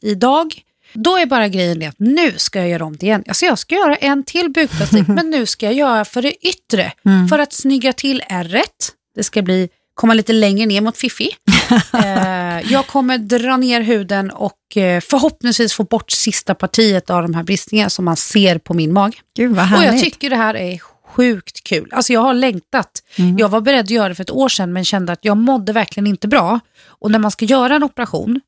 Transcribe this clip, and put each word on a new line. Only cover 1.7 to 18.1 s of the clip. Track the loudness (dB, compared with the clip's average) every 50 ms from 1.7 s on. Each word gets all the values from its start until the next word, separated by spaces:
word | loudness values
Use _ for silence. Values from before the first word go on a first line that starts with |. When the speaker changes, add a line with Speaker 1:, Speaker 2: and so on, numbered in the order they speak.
| -2 -4
Speaker 1:
det | -6
att | -8 -6 -2
nu | 0 2 2 2 2 0 0
ska | -2 -6 -4 -4 -4
jag | -2 -2
göra | -2 -4 -6
om | -8 -8
det | -4 -2
igen. | 0 0 0 -2 -4
Alltså, | -2 0 0
jag | 0 0 -2
ska | -2 -4 -2
göra | 0 2 2 0
en | 0 0 0 0 -2 -2
till | -4 -4 -4 -4 -2
bukplastik, | 0 0 -2 0 -2 -4 0 2 2 4 4 2
Speaker 2:
<laughs> |
Speaker 1:
men | 2 0 0 0
nu | -2 -2 -2
ska | -2 -4 -4 -2
jag | -2 0
göra | 2 2 2 2 0 -2
för | -2 -4 -4
det | -2 -4 -4 -4 -4
yttre, | -4 -4 -6 _ -2 -2 -2 -2 -2 -6 _ 0
Speaker 2:
Mm. | 2 2 4 4 2
Speaker 1:
för | 2 2
att | 0 0
snygga | -2 -2 0 0 0 2 0 -2
till | -2 -2 -2 -2 -2 -4 -4 -6
ärret. | -6 -6 -4 -2 -2 -2 -2 -4 -6 -10 -10 -10 -10 _ _ _ _
Det | -6 -6
ska | -4 -2 -2
bli, | 0 2 2 0 0 -2 _ _ _ _ _
komma | 0 2 4 4
lite | 4 2 2
längre | 2 4 4 4 2 2 0
ner | 0 0 0
mot | 0 -2 -2
fiffi. | -4 -4 -6 -4 -6 -6 -6 -8
Speaker 2:
<laughs> | -2 _ 2 2 2 2 2 2 2 2 2
Speaker 1:
Eh, | 0 0 0 0 0 0 0 -2 -2 -2 -4 -4 -4 -4 -2 0
jag | 0 0 0
kommer | 0 -2 0 0 0 0 -2
dra | -2 0 -2 0 0 0 0
ner | 0 0 0 0 0
huden | 0 0 0 0 -2 -2 -4 -4 -4 -4
och, | -6 -8 -8 -8 -8 _ _ _ -2
eh, | 0 2 2 0 0
förhoppningsvis | 0 0 0 2 2 0 0 -2 -2 -2 0 0 0 0
få | -2 -4 -2
bort | -2 -4 -4 -2 -4
sista | -4 -2 -2 -2 -2 -2 -2 -4 -4
partiet | -2 -4 -2 2 2 2 4 2 0 -2 -2
av | -2 -2
de | -2 -2 -4
här | -4
bristningarna | -4 -2 -4 -4 -4 -2 -2 0 0 0
som | -2 -2 -2
man | 0